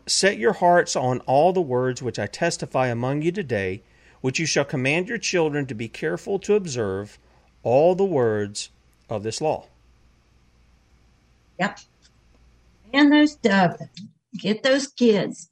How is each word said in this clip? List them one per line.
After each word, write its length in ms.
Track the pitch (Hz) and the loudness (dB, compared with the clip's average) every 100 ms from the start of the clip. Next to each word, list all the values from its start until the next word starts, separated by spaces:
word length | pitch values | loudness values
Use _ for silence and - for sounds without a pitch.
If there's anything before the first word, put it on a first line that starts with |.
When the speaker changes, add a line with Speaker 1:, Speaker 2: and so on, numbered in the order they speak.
| - | -4
Speaker 1:
'Set 320 | - 190 208 | 0 0 2
your 160 | 226 | 0
hearts 420 | - 175 175 - 175 | 2 4 4 2 0
on 240 | 127 127 | -2 -2
all 320 | - 135 175 | 2 4 4
the 100 | 185 | 2
words 400 | 147 123 127 123 | 0 0 -2 -2
which 160 | 127 117 | -6 -6
I 80 | 104 | -6
testify 640 | - 170 - - 131 127 | -2 -4 -4 -4 -2 0
among 340 | 117 123 147 | -2 -2 -2
you 80 | 160 | -2
today, 520 | 185 143 107 95 98 - _ _ _ | -4 -4 -4 -4 -6 -12 _ _ _
which 180 | 131 131 | -6 -4
you 60 | 156 | -2
shall 180 | 156 | -2
command 440 | 143 135 131 160 185 | -2 -2 -2 -2 -2
your 100 | 240 | -6
children 460 | - 180 156 143 131 | -2 0 0 -2 -6
to 80 | |
be 120 | 110 117 | -8 -10
careful 540 | - 160 175 - 196 | -8 -6 -6 -4 -4
to 160 | - 208 | 0 0
observe 600 | 180 123 101 95 104 - _ _ _ _ | 0 -4 -4 -4 -8 -14 _ _ _ _
all 320 | 117 127 170 | 0 4 4
the 100 | 185 | 2
words 680 | 196 147 117 107 101 104 - _ _ _ - | 0 2 2 0 -4 -8 -14 _ _ _ -10
of 140 | 107 | -8
this 180 | 107 - | -6 -4
law.'" 260 | 151 110 - _ _ _ _ _ _ _ _ _ _ _ _ _ _ _ _ _ _ - | -4 -4 -8 _ _ _ _ _ _ _ _ _ _ _ _ _ _ _ _ _ _ -6
Speaker 2:
Yep. 180 | 196 - - _ _ _ _ _ _ _ _ _ 208 | -6 -6 -20 _ _ _ _ _ _ _ _ _ _
And 200 | 269 294 | 2 6
those, 260 | 294 294 - 220 | 6 4 2 2
uh, 280 | 196 175 - - - 208 _ _ 196 | 4 2 0 -14 -18 -20 _ _ -6
get 260 | 185 220 | -4 0
those 260 | 262 277 277 | 2 0 0
kids. 600 | - 240 202 - - - | 2 4 4 0 -6 -14